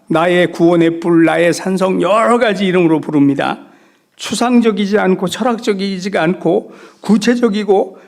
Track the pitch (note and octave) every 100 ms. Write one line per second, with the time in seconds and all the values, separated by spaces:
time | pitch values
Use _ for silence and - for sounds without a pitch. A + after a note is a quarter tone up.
0 | - D#3+ F3 F3 E3+ - E3+ E3+ E3 E3
1 | E3+ E3 D#3+ D#3+ E3+ D#3+ F#3+ F#3+ F#3+ F#3
2 | F3 G#3+ A3 A#3+ A#3 F#3+ F#3+ F3+ E3 D#3
3 | C#3+ D3 C#3 C#3 C3+ - - _ _ _
4 | _ - - A3 A#3+ A#3+ A#3 G3 G3 G#3
5 | F#3+ F#3 F3+ - B3 A3+ A3+ G3 G3 F#3+
6 | G3 F#3+ D#3+ F3+ D#3+ G3+ - - - -
7 | - G#3+ A#3 A#3+ A#3+ G#3 G3+ G3 - -